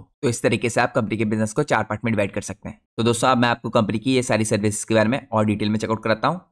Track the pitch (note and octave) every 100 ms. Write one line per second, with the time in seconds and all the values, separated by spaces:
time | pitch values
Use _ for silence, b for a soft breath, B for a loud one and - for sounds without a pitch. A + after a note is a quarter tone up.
0 | - _ C3 A2 B2 A2+ A#2+ B2+ A#2+ C3
1 | G#2 G#2+ A2 A2 A2 - D3 A2+ G2+ G#2
2 | A#2 G#2 G2+ G2+ - - E2+ - _ -
3 | A2+ A#2 C3 B2 A#2+ A#2 A#2 A#2+ G#2+ A2
4 | C3 B2+ A#2+ G#2+ A2 G#2+ G#2 G#2 - A2
5 | G#2+ C3+ - A2 G#2+ G#2 G#2 G#2+ A2 G#2+
6 | A2+ G#2+ B2+ F3+ -